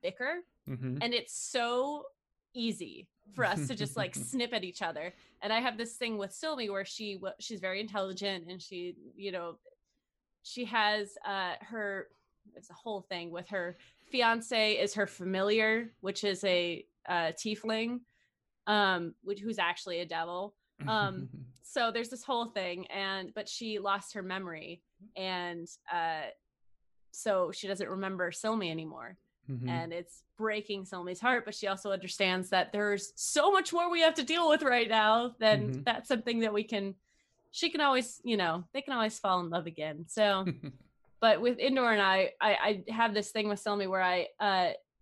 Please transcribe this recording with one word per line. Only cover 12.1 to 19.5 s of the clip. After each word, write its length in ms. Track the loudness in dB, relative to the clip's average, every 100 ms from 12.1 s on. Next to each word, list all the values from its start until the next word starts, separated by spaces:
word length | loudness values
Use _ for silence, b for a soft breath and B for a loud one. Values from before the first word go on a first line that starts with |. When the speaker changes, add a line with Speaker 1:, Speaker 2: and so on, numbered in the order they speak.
| _ _ _ _
Speaker 1:
it's 160 | -20 -20
a 40 |
whole 260 | -14 -8 -8
thing 280 | -6 -8 -6
with 180 | -10 -6
her 300 | -4 -4 -8 b b _
fiance 640 | 4 4 4 2 2 4
is 200 | 4 2
her 120 | 2 -2
familiar, 840 | -2 -2 0 4 4 4 2 -2 -8
which 200 | -8 -2
is 180 | -2 0
a, 400 | 2 4 2 -2 -8 _ -2
uh, 240 | 0 0
tiefling, 680 | -2 -4 -4 -2 -2 -2 -4 -10 _ _ _ _ _ 0
um, 480 | 4 4 2 -2 -8
which, 180 | -8 -6
who's 180 | -4